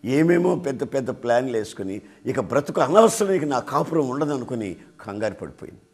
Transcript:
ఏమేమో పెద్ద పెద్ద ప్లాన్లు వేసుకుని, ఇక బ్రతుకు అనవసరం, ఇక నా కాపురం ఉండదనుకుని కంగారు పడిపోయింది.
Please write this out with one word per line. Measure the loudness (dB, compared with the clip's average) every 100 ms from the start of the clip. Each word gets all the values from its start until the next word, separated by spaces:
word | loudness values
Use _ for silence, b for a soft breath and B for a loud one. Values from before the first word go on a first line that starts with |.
| 0
ఏమేమో | 2 4 4 2 0
పెద్ద | -2 -4
పెద్ద | -4 -4 -4
ప్లాన్లు | -6 0 0 2 -4
వేసుకుని, | -4 -8 -8 -8 B B -4
ఇక | -4
బ్రతుకు | 0 -2 0 -2
అనవసరం, | 4 6 6 4 0
ఇక | 0
నా | 0 -2
కాపురం | -2 -2 0 0 0
ఉండదనుకుని | 0 -2 -2 -4 -6 -6 -8 B -16
కంగారు | -10 -4 -4
పడిపోయింది. | -6 -14 -14 -18 -18 _